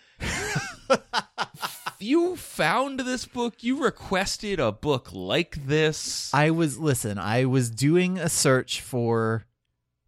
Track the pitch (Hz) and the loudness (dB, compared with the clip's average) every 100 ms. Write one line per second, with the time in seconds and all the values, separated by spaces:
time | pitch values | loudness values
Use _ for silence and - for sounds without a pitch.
0 | _ - - - 415 784 784 659 - 262 | _ -8 -6 -4 -4 -4 -6 -10 0 0
1 | - 233 - - - - 208 - - - | 0 -6 -6 -8 -8 -6 -10 -8 -12 -8
2 | 202 311 339 349 - - 160 208 277 269 | 0 2 2 -2 -10 -2 0 2 0 -4
3 | 254 254 - 247 240 - 233 269 247 - | -4 -4 -6 -4 -4 -4 -4 0 0 -2
4 | - 190 180 - 214 190 117 107 151 131 | -4 -2 -2 -4 -4 0 0 0 0 -2
5 | - 95 90 131 170 156 131 151 156 156 | -2 -10 -2 -2 -2 -6 0 2 2 0
6 | - - - 135 151 165 160 135 156 127 | -6 -6 -2 2 4 4 0 0 0 0
7 | 107 101 92 117 131 131 120 110 139 175 | -2 -4 0 2 4 2 0 0 4 4
8 | 180 185 165 - 151 131 - - - 127 | 2 0 -2 2 4 4 2 -6 -4 -2
9 | 117 117 113 110 - _ _ _ _ _ | 2 2 2 0 -4 _ _ _ _ _